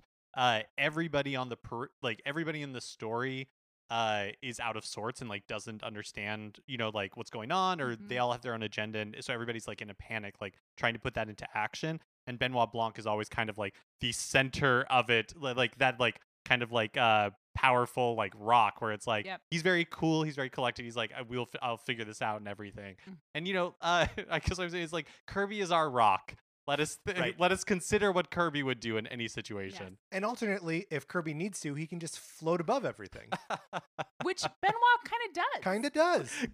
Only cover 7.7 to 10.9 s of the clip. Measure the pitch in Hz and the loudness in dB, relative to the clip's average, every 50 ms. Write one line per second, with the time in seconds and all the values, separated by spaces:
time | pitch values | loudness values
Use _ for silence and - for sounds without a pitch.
7.7 | 185 165 139 123 117 110 104 104 123 123 123 123 120 120 - 127 117 113 110 107 | 0 0 -2 -4 -4 -6 -6 -4 0 0 2 2 0 -2 -2 -6 -4 -4 -4 -4
8.7 | - - 107 110 107 110 107 104 107 - 120 - 127 117 117 117 117 113 - - | -2 -4 -4 -2 -2 -4 -6 -6 -8 -10 -6 -4 -4 -4 -4 -4 -6 -6 -6 -10
9.7 | 107 - 113 104 98 - - - 117 110 104 101 - - 107 98 - _ _ _ | -10 -10 -10 -14 -14 -16 -12 -8 -6 -6 -6 -8 -10 -8 -10 -10 -10 _ _ _
10.7 | _ - - 120 | _ 0 0 0